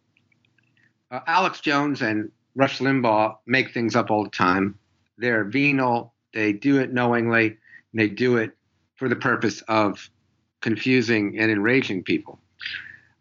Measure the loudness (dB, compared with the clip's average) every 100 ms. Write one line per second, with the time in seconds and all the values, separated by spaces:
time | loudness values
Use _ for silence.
0 | _ _ _ _ _ _ _ _ _ _
1 | -16 -10 0 2 2 -2 -2 0 0 -2
2 | -2 -2 -4 -12 _ 0 0 0 0 2
3 | 2 2 2 -2 -2 0 0 -2 0 0
4 | 0 0 -2 0 2 2 0 -4 _ _
5 | _ -6 -2 -2 -2 -2 0 0 0 -2
6 | -6 _ _ -4 -2 0 2 2 2 0
7 | 2 2 2 2 2 -2 _ -20 _ 0
8 | 0 0 0 2 0 -8 _ _ _ -6
9 | -4 -2 -2 0 -2 -4 -2 0 0 -4
10 | -14 _ _ _ _ _ -4 -2 2 2
11 | 2 0 0 0 0 2 2 2 0 -4
12 | -2 -4 -4 -20 _ -16 -14 -12 -16 -20
13 | _ _